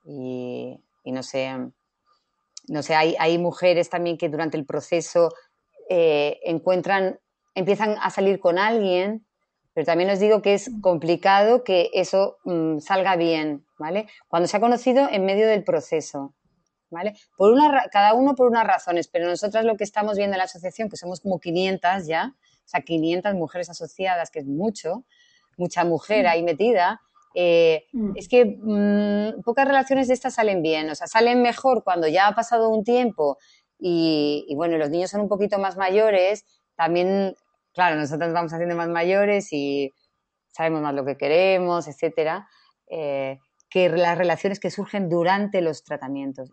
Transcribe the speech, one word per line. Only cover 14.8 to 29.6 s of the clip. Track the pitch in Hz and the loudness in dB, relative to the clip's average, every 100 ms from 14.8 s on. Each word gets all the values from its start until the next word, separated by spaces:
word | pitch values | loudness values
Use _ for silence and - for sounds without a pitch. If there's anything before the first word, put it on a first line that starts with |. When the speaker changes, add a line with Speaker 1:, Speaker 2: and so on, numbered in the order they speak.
| 254 254 269 | 2 2 2
Speaker 1:
en | 208 190 | 0 0
medio | 196 220 | 2 2
del | 214 | 2
proceso, | 208 165 - 160 147 143 139 _ _ _ _ _ _ | 0 -2 -2 -6 -4 -10 -12 _ _ _ _ _ _
¿vale? | 170 202 208 _ - | -8 -8 -10 _ 2
Por | 196 | 4
una | 247 302 | 6 6
ra-, | 269 202 | 4 2
cada | 202 208 | 4 4
uno | 226 277 | 6 2
por | 269 247 | 4 2
unas | 226 214 | 4 2
razones, | 185 - 170 - | 0 0 -4 -2
pero | 175 175 | -4 -2
nosotras | 175 208 220 | -2 -2 0
lo | 226 208 | 0 -2
que | |
estamos | 202 214 214 202 | -4 -4 -4 -2
viendo | 202 | -2
en | 190 | -2
la | |
asociación, | 185 175 180 - 220 | -6 -6 -12 -8 -10
que | - | -8
somos | 175 180 | -12 -8
como | 196 180 | -6 -4
quinientas | 175 170 190 190 175 190 156 | -2 -2 -2 0 -2 -2 -4
ya, | 160 220 _ | -4 -4 _
o | _ _ _ | _ _ _
sea, | 175 | -8
quinientas | - 165 160 180 202 | -4 -2 0 -2 -2
mujeres | 196 156 175 170 | -4 -4 -8 -10
asociadas, | 170 160 - 190 180 160 | -12 -16 -6 -4 -2 -4
que | 156 | -8
es | 139 | -6
mucho, | 143 214 208 160 202 _ _ _ _ _ - | -4 -4 -4 -8 -8 _ _ _ _ _ -8
mucha | 175 180 | -4 0
mujer | 170 160 - 214 | 0 0 0 2
Speaker 2:
Mm. | 180 | 2
Speaker 1:
ahí | 170 | 2
metida, | 170 151 220 208 175 226 _ _ _ 180 | 0 0 2 4 2 -2 _ _ _ 0
eh, | 175 170 165 160 _ | 4 6 6 2 _
Speaker 2:
Mm. | 254 208 196 | -6 -4 -6
Speaker 1:
es | 185 | 2
que, | 247 226 | 4 4
mm, | - 214 208 202 202 208 208 214 - | 2 -2 0 2 2 2 0 -2 -4
pocas | - 240 | -2 0